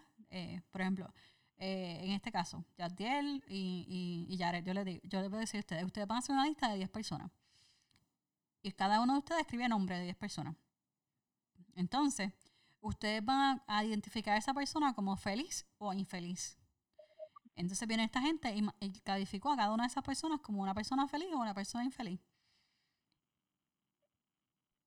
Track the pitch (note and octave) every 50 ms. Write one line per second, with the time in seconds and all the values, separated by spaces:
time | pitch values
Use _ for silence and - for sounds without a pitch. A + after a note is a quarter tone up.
0 | - _ _ - A3 - - F#3 E3+ E3+ F3 F3+ - _ - F#3 F#3 F#3 F#3+ F#3
1 | F#3 - - - - - _ _ _ _ _ - F#3+ F#3+ F#3+ F#3+ F#3 F3 E3+ D#3+
2 | F3+ F#3+ G3+ G3 - A#3+ A3 F#3 F3 - - - E3+ - _ - F3 E3+ F3+ F#3
3 | G3 A#3 C4+ C#4+ C#4+ C#4+ C#4+ C4+ - - F#3+ G3 F#3+ F3+ F3+ F3 - - F#3 F3+
4 | F3+ F3 F3 E3 E3+ - F#3+ F3+ F3 F3 F3 F3 F3 F#3 F#3 G3+ G3+ F#3+ F3 -
5 | - F#3+ - F#3+ F#3+ G3 G3 A3 A3+ - - G#3 G#3 - F3 D#3+ F3+ F#3 - A3
6 | G3+ G3 A3 B3 - - C#4 C4+ C4+ D#4 D4+ - C4 A3+ G#3 F#3+ F#3 F#3 - G#3+
7 | G#3+ - E3+ - - F3+ - _ _ _ _ _ _ _ _ _ _ _ _ _
8 | _ _ _ _ _ _ _ _ _ _ _ _ - G3+ - - F#3+ G3 G#3 A3
9 | A#3+ B3 C#4 C#4+ - - E4 E4 - - - A#3+ B3 A#3+ A3+ G#3 F#3+ F#3 F3+ F3+
10 | F3+ F3+ F#3+ - G#3 G3+ - - C#3 - - - _ _ _ _ _ _ _ _
11 | _ _ _ _ _ _ _ _ _ _ _ - F3+ - - F#3 F3+ E3+ - C4+
12 | D4+ C#4 - - F#3+ G3+ - _ _ _ _ _ _ _ _ _ - G#3+ G#3 -
13 | - G#3 G#3+ A3 G#3 A#3+ C4+ C4+ C#4 C#4 C#4 - - - G#3 G#3+ G#3+ A3 A3 G#3+
14 | - - - A3+ G#3 G#3+ G#3 G#3+ - - C4 C#4 C#4 - - D#4+ D4+ C#4 A#3 -
15 | G3+ G3 G3 - - G3 G3 A#3+ D#4+ F#4+ - - - - _ - G#3 G3+ F#3 G3
16 | G3 - - F3+ F3 F3 F#3 - - - - _ _ _ _ _ _ _ _ -
17 | - - _ - - - - - - - _ - F3 F3+ G3 - A#3 A3 A3+ A3
18 | A3+ A3 - B3+ C4 D#4 E4 D4+ - A#3+ G3+ G#3 G#3 G3+ - - G3+ G3 F#3 -
19 | - - G3 G3 F#3+ - - G3 - C#4+ D4 B3 G#3 G#3 G#3+ A3+ A#3+ A#3+ - C#4
20 | - - C4+ - - D#4+ D#4 C#4+ - - G#3 G3 G3 F#3+ F#3+ G#3 G#3 - C4 C4+
21 | C4+ C4 - D4 F4 F#4+ D#4+ C4 A#3 G#3+ G3 G3+ G3 - - A#3 A#3+ C4+ - -
22 | A#3+ F#3 F#3 F3+ _ _ _ _ _ _ _ _ _ _ _ _ _ _ _ _
23 | _ _ _ _ _ _ _ _ _ _ _ _ _ _ _ _ _ _ _ _
24 | _ _ _ _ _ _ _ _ _ _ _ _ _ _ _ _ _